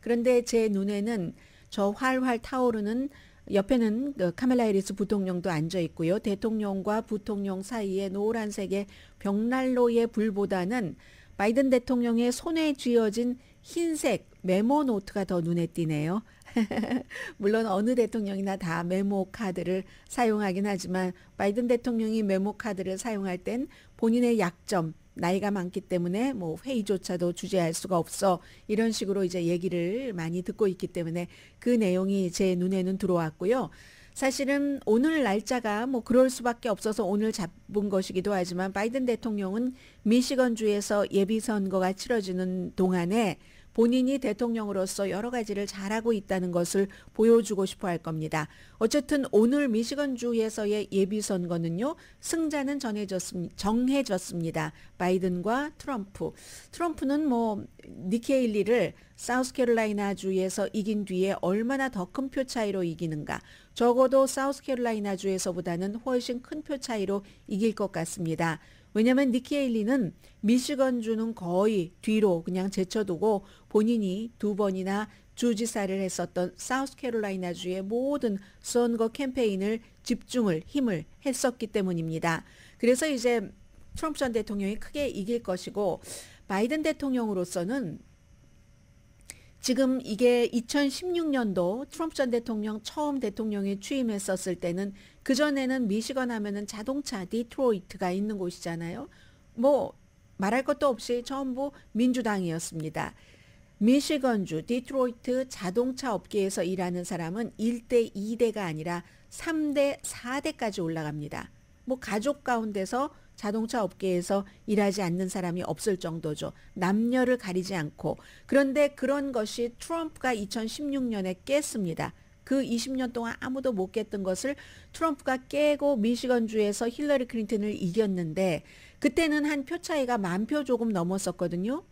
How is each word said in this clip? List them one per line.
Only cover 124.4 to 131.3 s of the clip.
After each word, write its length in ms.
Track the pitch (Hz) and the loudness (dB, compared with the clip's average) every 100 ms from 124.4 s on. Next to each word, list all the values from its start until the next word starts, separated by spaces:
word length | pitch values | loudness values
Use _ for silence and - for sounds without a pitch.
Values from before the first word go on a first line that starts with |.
| 262 285 - - - | -2 -6 -10 -20 -20
트럼프가 560 | - 320 285 - 262 262 | -2 -2 -2 -2 -2 -2
깨고 480 | 285 294 294 285 277 | 2 4 4 2 2
미시건주에서 920 | 214 240 254 247 226 214 208 208 233 | 2 0 2 2 2 2 2 2 -2
힐러리 380 | 240 294 277 254 | -2 0 2 2
클린턴을 480 | 226 214 220 208 | -4 -2 -2 -2
이겼는데 880 | - 185 185 214 185 170 156 190 156 - - - - | -2 -2 2 2 0 -2 0 0 0 -4 -20 -20 0
그때는 440 | 381 - 330 302 | 0 2 2 2
한 200 | 294 294 | 0 -2
표 140 | 277 349 | -4 -8
차이가 380 | - 320 254 240 | -4 -2 0 0
만 300 | 190 180 220 | 0 -2 0
표 180 | 302 | -2
조금 240 | 269 240 226 | 0 0 2
넘었었거든요. 920 | 202 170 190 190 | 0 0 0 -2